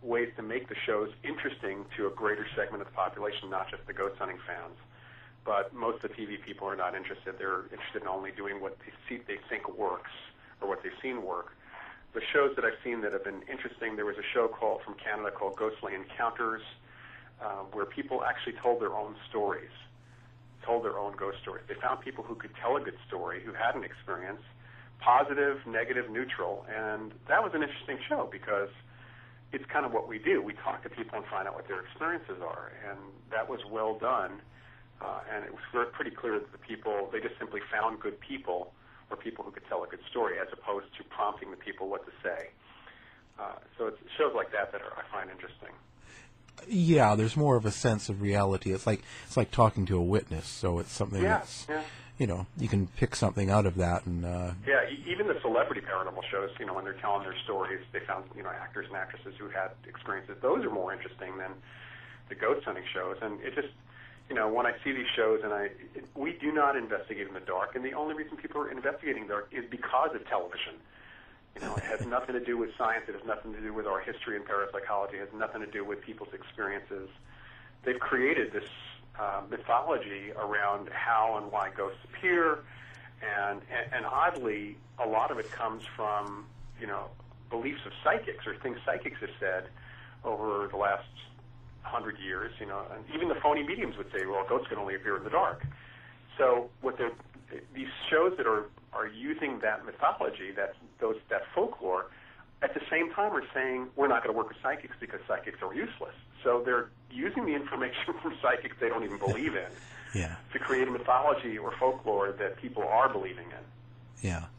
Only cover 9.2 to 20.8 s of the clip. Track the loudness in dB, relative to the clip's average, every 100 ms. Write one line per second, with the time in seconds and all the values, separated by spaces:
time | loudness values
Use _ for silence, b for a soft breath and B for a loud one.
9.2 | -6 -8 -6 -6 -6 -2 0 0 -6 -12
10.2 | -16 -20 B B -2 -2 -4 -6 -4 -2
11.2 | -2 -4 -4 -12 B B B B B -6
12.2 | 2 4 4 4 0 0 -4 -2 0 -2
13.2 | -4 -8 -8 -8 -8 -6 -6 -2 -2 -2
14.2 | 0 4 2 4 0 0 -4 -8 -4 -2
15.2 | -2 -2 -4 0 -2 0 -6 -6 -8 0
16.2 | 0 2 0 0 -6 -18 B B B B
17.2 | B -10 -6 -6 -6 -2 -2 -2 -2 0
18.2 | 2 0 -4 0 4 4 2 0 -4 -8
19.2 | -6 0 2 0 -6 -18 -20 -20 b b
20.2 | b b -20 -14 2 2